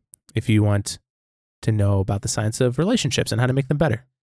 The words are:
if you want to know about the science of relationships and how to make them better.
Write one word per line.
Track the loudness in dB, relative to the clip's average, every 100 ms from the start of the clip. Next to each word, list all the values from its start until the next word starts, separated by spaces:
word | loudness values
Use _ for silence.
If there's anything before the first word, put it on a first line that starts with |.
| _ -20 _
if | -4 2
you | 2
want | 4 2 -2 -10 _ _ _ _ _ _
to | -2
know | 0 2 2
about | 0 -4
the | -4
science | -4 -4 0
of | 0 0
relationships | 0 0 0 -2 -2
and | 0
how | 0
to |
make | 0 -2
them | 0
better. | 0 0 -6 _